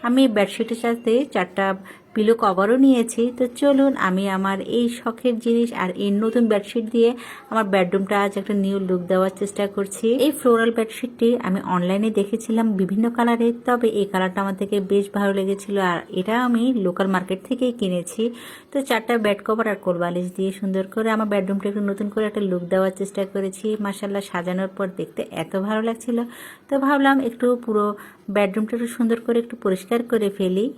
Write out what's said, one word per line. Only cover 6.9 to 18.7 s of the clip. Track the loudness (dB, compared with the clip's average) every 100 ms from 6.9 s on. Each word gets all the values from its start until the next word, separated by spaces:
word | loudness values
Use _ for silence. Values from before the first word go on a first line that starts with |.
দিয়ে | 4 2 2 -12 -18 -4
আমার | -2 2
বেডরুমটা | 2 2 0 0 0 0
আজ | -2
একটা | -2 0
নিউ | 0 0 0
লুক | -2 2
দেওয়ার | 2 2 0
চেষ্টা | -6 -2 -4 -2
করছি। | -6 -2 0 2 2
এই | 2
ফ্লোরাল | 4 4 4 2
বেডশিটটি | -4 -4 -10 0 2 2 0
আমি | -2 0 0
অনলাইনে | 2 0 2 0
দেখেছিলাম | 0 -4 -2 0 2 2
বিভিন্ন | 0 2 0 2
কালারে, | 2 2 2 0 -2
তবে | 2 2 0
এই | -2
কালারটা | 0 0 -2
আমার | -4 -4
থেকে | -2 -2 2
বেশ | 0 0 -2
ভালো | 0 0
লেগেছিল, | -2 -4 -2 0 2
আর | 0 -4 -4
এটা | 0 0 2
আমি | 2 2 2 0
লোকাল | 0 0 0
মার্কেট | -2 -8 -4
থেকেই | -2 -2 0
কিনেছি। | -2 -2 -4 -4 -4 -4 -18 -20 -6